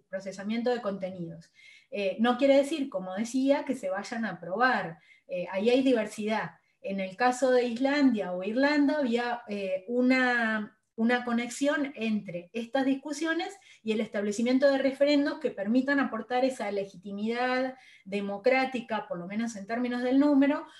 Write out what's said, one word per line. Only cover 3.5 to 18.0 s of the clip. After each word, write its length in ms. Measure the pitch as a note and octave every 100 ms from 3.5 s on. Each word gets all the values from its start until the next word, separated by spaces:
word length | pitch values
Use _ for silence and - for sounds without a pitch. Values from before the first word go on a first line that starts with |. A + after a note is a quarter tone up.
| D4 D4
que 100 | B3+
se 140 | F#3+
vayan 360 | F#3+ G3+ A3+ A3
a 80 |
aprobar. 640 | E3+ E3+ G3 B3+ A3 F3 E3+ _ _ _
Eh, 200 | F3+ F3
ahí 180 | F#3+ G#3+
hay 120 | B3+
diversidad. 720 | C4+ A#3 G#3 - G#3 G#3+ F3+ - _ _
En 180 | G3 G3
el 180 | F#3+ -
caso 320 | B3 B3 C4
de 160 | B3+ B3
Islandia 640 | A3+ C4+ C#4+ C4+ A3 F3+
o 120 | F3+
Irlanda 560 | G3 A3+ C#4 D4 C#4 D4+
había, 420 | C4 A#3 A#3+ A#3+ -
eh, 380 | G3+ G3 F#3+ -
una, 880 | A#3+ B3+ C4 B3+ A#3+ A3+ A3 G#3 - _ -
una 300 | A3+ B3 A#3+
conexión 680 | A#3 A#3+ - C#4 D4+ C#4 -
entre 560 | A3+ G#3+ F3 F3 F3
estas 320 | A#3 A#3 C4+ C4+
discusiones 680 | C4+ D4+ C#4+ D#4+ E4 F#4 G4 _ -
y 80 | A3
el 100 | G#3+
establecimiento 680 | A3 G#3+ G#3 G3+ A#3 C4 C#4
de 60 | C4+
referendos 600 | C4 C4+ C#4+ D4 D4 -
que 120 | -
permitan 480 | - G3 B3 C4 C#4
aportar 460 | A#3+ A3 - B3 C4
esa 260 | B3+ G#3
legitimidad 1040 | G3+ G3 F3 G3+ G3+ A3 A#3 B3+ B3+ C4 C4 - -